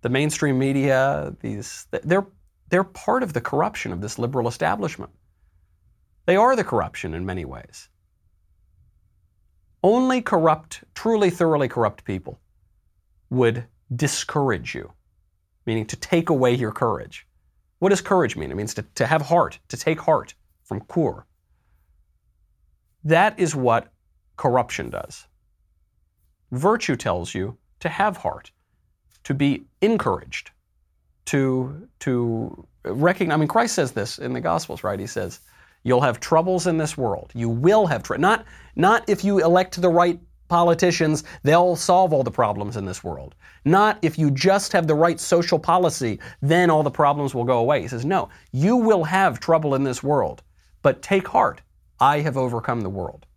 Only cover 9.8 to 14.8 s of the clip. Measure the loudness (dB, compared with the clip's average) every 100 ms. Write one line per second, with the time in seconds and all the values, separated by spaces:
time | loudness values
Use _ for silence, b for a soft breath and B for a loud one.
9.8 | 2 2 2 0 0 2 2 0 -4 -20
10.8 | -18 -6 -2 2 2 2 0 2 0 0
11.8 | -2 -2 -8 -8 -8 -18 _ _ _ _
12.8 | _ _ _ _ _ 2 2 0 -10 _
13.8 | _ -2 -2 -2 -4 -2 0 -2 -6 -12